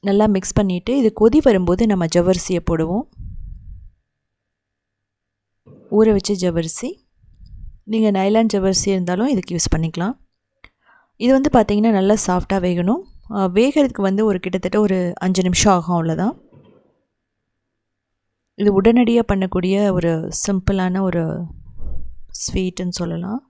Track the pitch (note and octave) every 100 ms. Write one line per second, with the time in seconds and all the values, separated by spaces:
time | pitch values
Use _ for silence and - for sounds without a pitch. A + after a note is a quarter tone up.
0 | G3+ G3+ G#3+ G3 - - G3+ F3+ - C4+
1 | A3 - A3 C#4+ C#4+ G3 F3 F#3 A3+ G3
2 | E3 F3+ F3 F#3 - F3+ E3 D#3+ D#3+ G3
3 | D4+ - - - - - - - - _
4 | _ _ _ _ _ _ _ _ _ _
5 | _ _ _ _ _ _ _ - _ G#3
6 | A3 G3+ - G3+ F3+ E3+ E3 - B3+ G4
7 | _ _ _ _ - - - - - A3
8 | A3 G3 G3 A3 A3+ G3+ F#3+ F3+ - F#3+
9 | F3 F3+ B3+ A#3 - F3 - D#3+ D#3+ D#3+
10 | F#3 C4+ _ _ _ _ - _ _ _
11 | _ _ A#3 C4+ C#4+ B3+ G#3+ G#3 A3+ G3+
12 | F#3+ G#3 - F3+ - G3 F3+ F3 F3 C#4+
13 | G4 - - G3+ F#3+ F#3 B3+ D4+ C#4 -
14 | F#3+ G3 A3 F#3+ F#3 F#3 F#3 G#3+ G#3 F#3
15 | F3 - F#3 F#3 F3+ F3+ G#3 F3+ E3 F3
16 | E3 D#3+ G3+ - _ - _ _ _ _
17 | _ _ _ _ _ _ _ _ _ _
18 | _ _ _ _ _ - G#3 F#3+ G3 A#3
19 | A#3 A#3 A3+ G3 F#3+ F3+ F3+ G3 G#3 F3+
20 | E3+ D#3+ E3 E3+ - F#3+ F#3+ G3 F#3 F#3
21 | F#3+ E3+ D#3+ E3 E3+ - - - - -
22 | - - - - - F#3+ F#3 - F3+ F3
23 | E3+ E3+ F#3 A#3+